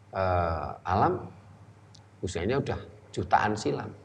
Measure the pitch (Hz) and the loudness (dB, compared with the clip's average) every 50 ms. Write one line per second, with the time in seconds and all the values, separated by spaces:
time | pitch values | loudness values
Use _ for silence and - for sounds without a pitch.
0 | - - - 98 95 92 90 87 85 85 82 78 71 65 - - - 85 92 104 | -20 -8 -4 -2 0 2 2 2 2 0 0 -2 -4 -6 -8 -8 -2 0 2 4
1 | 139 233 370 359 - - - - - - - - - - - - - - - - | 4 4 2 0 -6 -10 -16 -18 -20 -20 -20 -20 -20 -20 -20 -20 -20 -20 -20 -20
2 | - - - - - 87 - 85 87 104 131 143 139 - 87 73 - - - - | -20 -20 -12 -8 -8 -6 -4 -2 0 0 0 0 0 -2 -4 -6 -6 -12 -18 -20
3 | - - - 117 92 - 113 - 95 104 110 107 - 143 139 127 110 101 95 - | -20 -10 -6 -6 0 4 4 4 4 2 0 0 0 -2 -2 -2 -4 -8 -12 -14
4 | - | -18